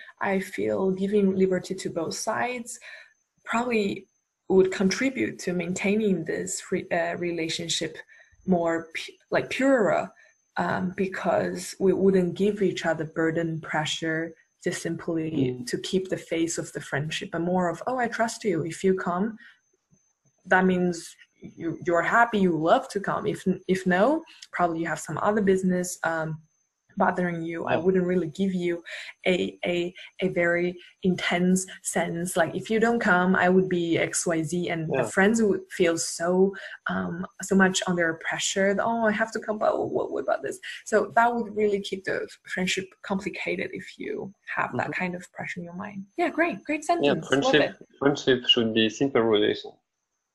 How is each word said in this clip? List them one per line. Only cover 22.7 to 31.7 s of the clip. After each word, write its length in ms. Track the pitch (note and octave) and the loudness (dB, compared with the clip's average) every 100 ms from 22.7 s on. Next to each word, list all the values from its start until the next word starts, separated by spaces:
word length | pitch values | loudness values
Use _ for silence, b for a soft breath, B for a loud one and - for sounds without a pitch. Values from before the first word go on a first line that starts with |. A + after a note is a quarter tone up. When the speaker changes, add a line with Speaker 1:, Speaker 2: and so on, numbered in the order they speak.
| B3 C4 | 4 2
Speaker 1:
to 100 | G3+ | -6
come. 260 | F#3 D3+ - | -4 -4 -2
If, 220 | - F#3+ F3+ - | -2 0 0 0
if 200 | F#3 F#3 | 0 2
no, 360 | F3+ A#3 D#4+ B B - | 4 4 2 B B -10
probably 280 | - F3 E3 | -2 0 0
you 60 | E3 | -4
have 120 | D#3+ | -6
some 180 | - D3+ | -6 -2
other 220 | - A3 | 0 2
business, 560 | F#3+ F#3+ F#3 F3+ F3+ - | 4 4 2 0 -2 -4
um, 380 | E3 D#3+ D#3+ D#3 - _ _ _ _ - | -4 -2 -4 -8 -14 _ _ _ _ 0
bothering 440 | F#3 F3+ F3+ E3+ | 0 2 -2 -4
you. 220 | E3 E3 - | -6 -6 -2
I 100 | - | 2
Speaker 2:
Yeah. 40 | |
Speaker 1:
wouldn't 220 | F3 F#3 F3 | 4 4 2
really 220 | F3+ D#3+ | 0 -2
give 260 | E3 G3 | -2 -2
you 300 | F#3 F3 E3+ B B B - F#3+ | 0 -2 -4 B B B -4 0
a, 320 | F3+ F#3+ - - | 0 0 -4 -2
a, 280 | F3 F3 B B - | -2 -2 B B -4
a 80 | F#3 | -2
very 500 | F#3 E3+ F3 F3 F3 B _ | 0 2 2 0 -4 B _
intense 640 | F#3+ F3+ - F3 F#3 F#3 - | 0 0 0 2 4 2 0